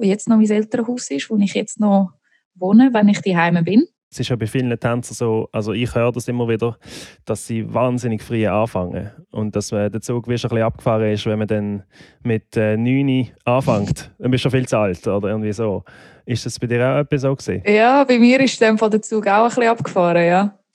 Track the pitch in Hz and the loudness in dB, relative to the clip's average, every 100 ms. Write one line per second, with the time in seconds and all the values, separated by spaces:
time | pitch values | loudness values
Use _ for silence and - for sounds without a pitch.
0 | 202 214 - 220 214 208 220 233 226 247 | -2 -2 2 4 4 2 0 -4 -4 -6
1 | - 277 - 214 196 202 214 - 208 196 | -6 -8 -2 0 0 -2 -6 -2 2 2
2 | 190 - _ _ _ 180 185 220 262 226 | 0 -6 _ _ _ _ 2 4 4 4
3 | 208 196 196 175 170 170 165 208 349 _ | 2 2 0 0 2 0 2 2 2 _
4 | _ - 120 117 107 131 127 117 120 120 | _ -8 -4 -4 -2 -2 -2 -2 -2 -2
5 | - - 117 110 110 113 107 107 123 120 | -6 -6 -2 -2 -4 -6 -4 -4 -2 0
6 | 117 120 123 123 117 110 117 113 - - | 0 -2 -6 -4 -2 -2 -2 -6 -18 -20
7 | - - - 110 - 113 110 110 127 123 | -20 -20 -8 -8 -6 -8 -4 -2 0 -2
8 | 123 110 - 117 104 101 113 95 90 - | -4 -6 -4 -2 0 0 -2 -4 -6 -8
9 | 107 - 170 110 107 104 101 107 104 107 | -10 -16 -14 -8 -4 -4 -4 -4 -4 -6
10 | - 120 113 120 120 113 113 - 127 110 | -6 -6 -4 -4 -2 -2 -2 -2 -2 0
11 | 110 104 113 107 104 107 104 101 - _ | 0 -2 -2 -4 -2 -2 -4 -8 -12 _
12 | - _ 120 110 - 117 107 107 120 135 | -20 _ -4 -4 -4 -2 0 0 0 2
13 | 139 131 120 _ - 127 139 107 101 - | 2 0 -2 _ -2 0 2 0 0 -4
14 | - _ 123 127 123 131 127 120 104 87 | -6 _ -2 0 2 0 0 0 0 -2
15 | 113 98 98 110 107 104 113 92 - - | -2 -2 -2 -2 -4 -2 -4 -4 -8 -20
16 | - - - 117 120 - 120 120 123 139 | -20 -20 -8 -6 -6 -8 -4 0 2 0
17 | 147 143 135 135 - 98 202 214 233 277 | 0 -2 0 -2 -4 -4 2 4 6 4
18 | 269 247 240 262 262 - 220 220 220 214 | 4 6 6 6 2 2 2 4 2 0
19 | - 220 208 202 233 247 233 233 - 196 | -2 -2 2 4 2 2 2 0 -2 0
20 | 175 170 170 180 202 - _ | 2 2 4 2 0 -4 _